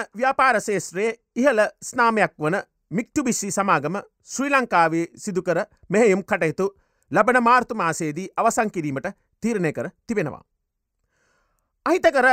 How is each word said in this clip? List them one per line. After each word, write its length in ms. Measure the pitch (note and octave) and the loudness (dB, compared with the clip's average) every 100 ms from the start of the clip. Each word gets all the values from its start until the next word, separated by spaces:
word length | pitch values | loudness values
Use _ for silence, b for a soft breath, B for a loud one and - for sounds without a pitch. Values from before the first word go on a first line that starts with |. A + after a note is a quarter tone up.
| - G3+ | -4 -4
ව්‍යාපාර 400 | C4 C4+ C4 A3 | -2 2 2 2
ශේෂ්ත්‍රයේ 500 | - F#3+ - E3+ A3+ A3+ _ - | 0 -4 -4 -4 -4 -6 _ 0
ඉහළ 200 | C#4 G#3+ G3+ - | 2 4 0 -2
ස්නාමයක් 500 | - B3+ A#3 A3 F3 - | -10 0 2 2 0 0
වන 140 | D3+ F#3+ - _ - | -2 -2 -6 _ -8
මික්ටුබිසි 600 | E3+ - D4+ B3+ - G3+ | -6 -4 -2 -2 -2 -4
සමාගම 480 | G3+ G3 D#3+ D3 G3 - _ - | -4 0 0 0 -6 -10 _ -14
ශ්‍රී 180 | - C#4 | -6 0
ලංකාවේ 500 | C#4 A#3+ F3+ E3 E3 E3 - | 0 2 2 2 0 -4 -8
සිදුකර 340 | - F#3 F3+ E3+ G#3 _ - | -6 -4 -2 -2 -4 _ -2
මෙහෙයුම් 360 | G3 A3+ F#3+ - | 2 4 2 0
කටයුතු 360 | F#3+ E3 D3 G3 _ _ _ - | -2 -2 -2 -6 _ _ _ -4
ලබන 280 | D#3 A3 B3 | 0 2 4
මාර්තු 320 | A#3 B3+ A#3+ | 4 2 2
මාසයේදී 580 | A3 E3 D#3 D#3 D3 F#3+ - | -4 -4 -2 -6 -6 -8 -2
අවසන් 340 | A3 A#3+ G#3+ | 0 0 -4
කිරීමට 360 | F#3 D3 C3+ F3+ - _ _ | -4 -6 -6 -8 -14 _ _
තීරණය 300 | A3 G#3+ D#3+ | -4 -2 -2
කර 180 | B2+ D#3 _ - | -4 -10 _ -6
තිබෙනවා. 360 | G#3 D3 - _ _ _ _ _ _ _ _ _ _ _ _ _ _ C4+ | -4 -4 -8 _ _ _ _ _ _ _ _ _ _ _ _ _ _ -2
අහිතකර 420 | F4+ E4 C#4 B3+ | 2 2 4 4